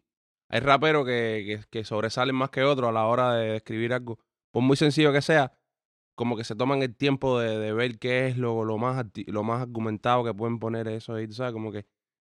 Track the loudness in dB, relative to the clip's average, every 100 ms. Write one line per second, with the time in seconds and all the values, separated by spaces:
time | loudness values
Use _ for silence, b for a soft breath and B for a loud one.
0 | _ _ _ _ _ 0 4 4 6 4
1 | 2 0 0 -2 -6 -8 -8 -10 -4 -2
2 | -2 0 0 0 -2 2 2 2 2 2
3 | 2 2 2 2 0 -4 -6 -4 -2 -2
4 | -6 -12 _ _ _ 2 4 6 4 6
5 | 4 4 4 2 2 -4 _ _ _ _
6 | _ -4 -2 -2 -4 -2 0 0 -2 0
7 | 0 2 2 0 0 -2 -2 0 -2 -2
8 | -2 0 0 0 -2 0 -2 -2 -2 -2
9 | -6 -10 -6 -4 -2 -2 -4 -4 -4 -2
10 | 0 0 0 -4 -4 -4 -4 -4 -4 -8
11 | -8 -8 -8 -8 -8 -6 -8 -8 -12 _
12 | _ _